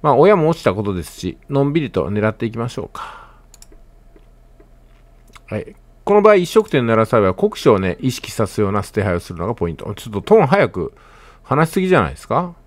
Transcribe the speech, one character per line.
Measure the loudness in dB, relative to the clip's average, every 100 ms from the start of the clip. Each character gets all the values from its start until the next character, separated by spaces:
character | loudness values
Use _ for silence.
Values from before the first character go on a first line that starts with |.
ま | 2
あ、 | 4
親 | 6 6
も | 2
落 | 0
ち |
た | -2
こ | -2
と | -4
で | -4
す | -8 -8
し、 | -10 -10 _
の | -2 0
ん |
び | 0
り | -2
と | -4 -2
狙 | -2 -2
っ |
て | -2 -6
い |
き | -6
ま | -8
し | -8
ょ |
う | -12
か。 | -12 -16 -18 -20 -20 _ -20 -20 -20 -20 -20 -20 -20 -20 _ _ -20 -20 -20 _ _ _ _ _ -20 -12
は | -10
い。 | -10 -16 _ _ 2
こ |
の | 4
場 | 6
合、 | 4
一 | 4
色 | 0 2
手 | 0
に | 2
な | 2
ら | 2
さ | 2
れ |
ば、 | 2
国 | 0 -4 0
士 | 2
を | 2
ね、 | 2 -2
意 | -4
識 | -6 -12
さ | -6 -4
す | -2
よ | -2
う |
な | -2
捨 | -4
て | -2
牌 | -2 -2
を |
す | -6
る | -8
の | -8
が |
ポ | -4 -6
イ |
ン | -6
ト。 | -12 -12
ち | -8
ょ |
っ |
と | -8
ト | 2 2
ー |
ン | 4
早 | 2 0
く | -2 -10 _ -20 -20 -20 -20
話 | -4 0 0
し |
す | 0
ぎ | 2
じ | 2
ゃ |
な | 2
い |
で | -6
す | -4
か？ | -4 -4 -12